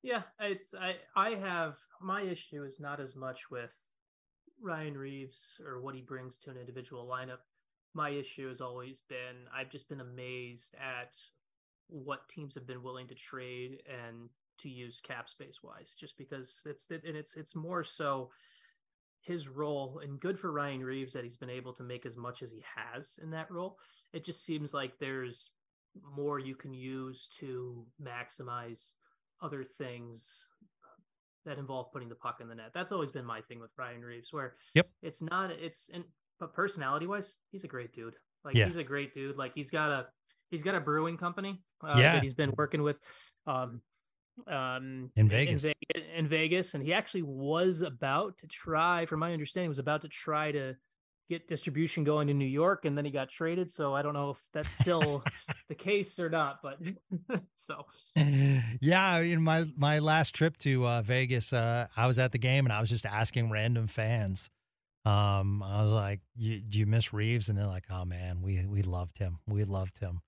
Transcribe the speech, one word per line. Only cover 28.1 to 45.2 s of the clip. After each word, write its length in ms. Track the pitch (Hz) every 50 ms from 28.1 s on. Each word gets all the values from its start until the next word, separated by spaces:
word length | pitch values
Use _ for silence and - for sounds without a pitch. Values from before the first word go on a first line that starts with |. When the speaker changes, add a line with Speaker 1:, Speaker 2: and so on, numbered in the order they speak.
| 120 120 120 - - - 127 123 120 120 120 117 117 110 - - _ _ _ _ _ _ _ _ _ _
Speaker 1:
other 220 | 170 156 139 139 131
things 840 | 131 - - 147 127 123 120 120 120 117 113 - - - - - - _ _ _ _ _ _ _ - - _ _ _ _ _ _ _ _ _ _
that 140 | 160 143 139
involve 340 | 139 131 135 131 120 - -
putting 160 | 139 123 117
the 60 | 117
puck 240 | - - 123 113 -
in 80 | 123 117
the 60 | 117
net. 160 | 113 113 113 _
That's 180 | 170 180 175 202
always 180 | 185 156 135
been 140 | - 143 123
my 160 | 120 113 110 110
thing 180 | _ 120 117
with 100 | 117 110 _
Ryan 260 | - 127 120 120 120 120
Reaves, 300 | 120 120 120 117 - -
where 220 | 151 135 127 - _ - - -
Speaker 2:
Yep. 120 | 156 175 - _ _ -
Speaker 1:
it's 200 | 165 147 - 160
not, 280 | 160 175 185 190 185
it's, 380 | 170 - 160 165 160 - - - -
and, 120 | 175 170 - _ _ _ _ _ _
but 140 | 175 - -
personality 520 | - 190 196 196 165 143 131 139 151 165
wise, 300 | 180 202 208 196 - - _ _ _
he's 140 | - 196 185
a 40 | 147
great 240 | - 123 120 113 _
dude. 220 | - 113 113 117 - _ _ _ _ _
Like, 100 | 143 131
Speaker 2:
Yeah. 100 | 120 107
Speaker 1:
he's 100 | 92 170
a 80 | 170 151
great 280 | 127 139 143 139 135 -
dude. 240 | 139 135 139 143
Like, 160 | 139 135 127 -
he's 160 | 151 143 -
got 200 | - 156 156 151
a, 160 | 143 135 123 - _ _ _ _ _ _ _ _
he's 120 | - 160 147
got 120 | 190 196
a 60 | 180
brewing 360 | 147 147 147 156 156 165 170
company, 460 | 156 175 175 175 - 190 196 202 185 _ _ _ _ -
uh, 120 | 156 147
Speaker 2:
Yeah. 180 | 123 123 151 170
Speaker 1:
that 80 | 160 -
he's 120 | 135 127
been 180 | - 151 139 135
working 260 | - 151 143 - 151 147
with, 160 | 147 143 - _ - - - - - _ _ _
um, 360 | - 139 127 127 120 117 120 _ _ _ _ _ _ _ _ _ _ _ - -
um, 640 | - 160 135 131 127 127 131 131 135 131 131 127 127 _
Speaker 2:
In 100 | 107